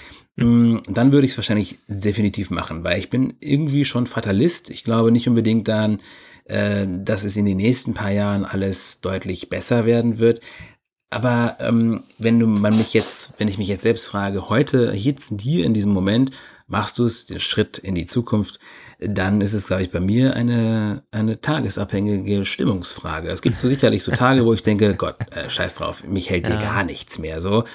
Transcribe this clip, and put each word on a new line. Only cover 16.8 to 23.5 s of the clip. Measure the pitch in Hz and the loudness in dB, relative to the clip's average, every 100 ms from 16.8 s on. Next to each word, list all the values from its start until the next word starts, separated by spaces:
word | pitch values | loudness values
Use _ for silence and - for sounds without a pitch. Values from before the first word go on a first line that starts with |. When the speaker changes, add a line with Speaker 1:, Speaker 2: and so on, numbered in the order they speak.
| 101 - | 0 0
Speaker 1:
du's, | 120 - - | 0 -2 -6
den | 82 | -6
Schritt | - - 107 - | -4 -2 -2 -4
in | 95 | -4
die | 87 80 | -2 0
Zukunft, | 123 120 107 101 - - - - - | 0 0 0 -2 -6 -16 -20 -20 -10
dann | - 101 95 104 | -6 -2 0 2
ist | 98 | 2
es, | 104 - | 0 0
glaub | 95 | 0
ich, | 92 | -2
bei | 85 | -2
mir | 95 117 131 127 | 0 2 2 2
eine, | 120 117 113 113 107 98 - | 0 2 0 0 -2 -4 -6
eine | 110 110 110 | -2 -2 -2
tagesabhängige | - 151 113 - 101 98 104 98 101 101 95 | -4 -2 -2 -4 -2 -2 0 -2 -2 -2 -2
Stimmungsfrage. | - - 98 85 - - 78 85 | -2 -2 0 -2 -4 -6 -6 -6
Es | 85 | -2
gibt | - | -2